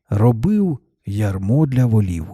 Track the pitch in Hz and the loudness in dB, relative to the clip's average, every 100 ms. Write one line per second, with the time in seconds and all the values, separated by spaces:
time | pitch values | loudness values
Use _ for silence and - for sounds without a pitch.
0 | _ 104 117 113 156 208 190 143 - _ | _ 2 2 2 0 0 0 -4 -10 _
1 | - 101 104 95 98 135 156 127 123 110 | -8 -4 -4 -4 -2 2 2 2 2 2
2 | 98 82 76 | 0 -4 -10